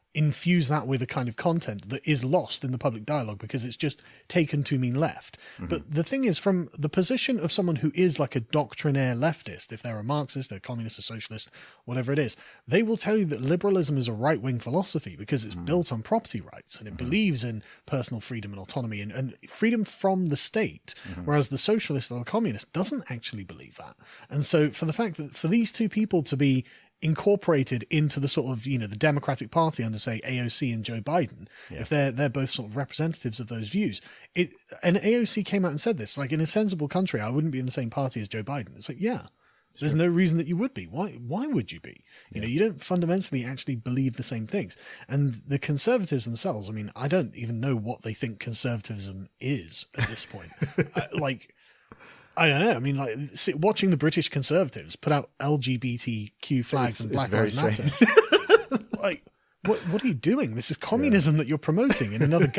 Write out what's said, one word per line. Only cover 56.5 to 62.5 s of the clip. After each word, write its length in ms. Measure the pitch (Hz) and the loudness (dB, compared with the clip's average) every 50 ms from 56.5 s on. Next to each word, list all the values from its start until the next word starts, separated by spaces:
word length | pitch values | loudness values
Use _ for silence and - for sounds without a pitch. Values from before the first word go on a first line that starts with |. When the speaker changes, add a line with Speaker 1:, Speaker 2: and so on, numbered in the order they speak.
| 143 127 120 | 0 0 2
Speaker 1:
flags 260 | - - 135 127 123 | 0 0 0 2 2
Speaker 2:
It's, 100 | 110 - | 0 0
Speaker 1:
and 100 | - 107 | 0 0
Speaker 2:
it's 60 | 101 | 0
Speaker 1:
Black 140 | - - 98 | 0 0 2
Speaker 2:
very 200 | 101 110 110 104 | 2 2 2 2
Speaker 1:
Lives 280 | 110 131 - 107 107 107 | 2 2 2 2 2 2
Matter. 100 | - 147 | 2 0
Speaker 2:
strange. 240 | - - - - - | 4 6 6 8 8
<laughs> 800 | 440 440 - - 440 - - 415 440 - - 269 220 - - - - - | 6 6 6 4 2 6 8 6 6 6 4 -2 -2 -2 -4 -6 -2 -2
Speaker 1:
Like, 220 | 196 165 - - - _ _ _ _ _ _ - | -2 -2 -4 -6 -14 _ _ _ _ _ _ -2
what, 140 | 185 220 - - 180 | 0 0 0 0 0
what 140 | 165 208 - | 0 0 2
are 40 | |
you 80 | 254 165 | 0 0
doing? 400 | 117 - 165 233 285 233 123 110 | 2 2 2 2 4 2 0 -2
This 160 | 120 - - | -2 -2 -4
is 60 | 156 - | -4 -4
Speaker 2:
Yeah. 80 | - - | -2 0
Speaker 1:
communism 480 | 214 247 285 285 214 196 135 156 147 | 0 2 4 6 6 6 6 6 4
that 100 | 156 143 117 | 4 4 2
you're 100 | 156 147 | 0 0
promoting 540 | - - 156 196 254 277 - - 135 101 104 | 0 2 2 4 4 4 4 2 2 0 2
in 100 | 113 147 | 2 4
another 240 | 143 160 170 147 | 4 6 6 6
Speaker 2:
<laughs> 60 | 135 | 4